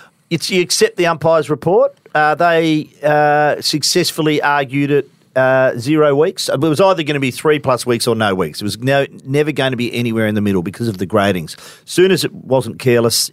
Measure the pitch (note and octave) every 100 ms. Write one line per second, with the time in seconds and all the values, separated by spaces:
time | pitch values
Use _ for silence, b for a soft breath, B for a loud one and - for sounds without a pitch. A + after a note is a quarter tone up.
0 | B _ - E3 - F#3 F3 - G#3+ -
1 | E3+ D#3+ D#3+ D#3+ D3+ C#3+ E3 G#3 C#4 -
2 | - D3+ D3+ D3+ F3 E3 E3 D#3 - _
3 | D3 D3+ D3 D3 D3 - - D#3 - F3+
4 | E3 - D#3 D3 C#3 C#3+ B2+ C#3 C#3 C#3+
5 | - _ _ B2+ C3 C3 C3 - A#2 D#3
6 | D3+ C#3 F3 - - C3+ D#3+ D3+ F#3+ E3+
7 | D3+ C#3+ C3+ - D#3 D3+ C3+ A#2+ B2 A#2
8 | B2 A2+ G#2 F#2+ E2+ - G#2 G#2 C3 C#3
9 | C#3 - C3 C#3+ D3+ C#3 C3 A#2+ A#2+ A#2+
10 | A#2+ A2+ G#2+ G#2+ G#2 F#2+ F2+ F2 A#2 F#2+
11 | F#2 G#2+ G2+ F#2 D#2 - B B B -
12 | F#3+ F3+ - - - C3 A2+ - B2+ A#2+
13 | A#2 - -